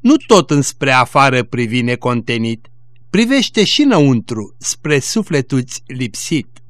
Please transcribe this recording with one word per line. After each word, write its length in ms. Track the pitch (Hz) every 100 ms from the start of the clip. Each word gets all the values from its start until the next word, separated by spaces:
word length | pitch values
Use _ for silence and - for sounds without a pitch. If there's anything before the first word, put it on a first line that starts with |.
Nu 160 | 233 302 -
tot 240 | 208 143
înspre 400 | 143 135 - 135
afară 520 | 127 120 143 139 127
privi 400 | 113 117 120 123
necontenit, 840 | 120 120 127 120 110 117 113 113 - - - - -
privește 540 | 185 233 269 - -
și 180 | 196 -
înăuntru, 720 | 294 202 143 120 - 110 101 -
spre 400 | - - 156 143
sufletul-ți 840 | - - - 151 127 131 123 - -
lipsit. 640 | 127 127 - - 160 - - -